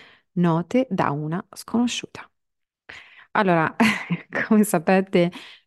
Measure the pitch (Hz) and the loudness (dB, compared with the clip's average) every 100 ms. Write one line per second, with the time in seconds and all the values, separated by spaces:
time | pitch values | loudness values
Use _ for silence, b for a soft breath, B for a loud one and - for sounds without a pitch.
0 | B B _ - 175 160 165 247 262 185 | B B _ -2 0 0 0 -2 0 -2
1 | - 143 151 170 - - - 226 240 - | -2 -2 -6 -8 -10 -16 -6 -2 -2 -4
2 | - - - _ _ _ _ _ - B | -10 -16 -20 _ _ _ _ _ -20 B
3 | B B B - 190 170 156 - 220 - | B B B 0 2 2 0 2 0 0
4 | - 175 - - - 214 208 175 165 190 | -4 -8 -6 -6 2 2 4 0 2 2
5 | 190 185 175 B B B | 2 2 0 B B B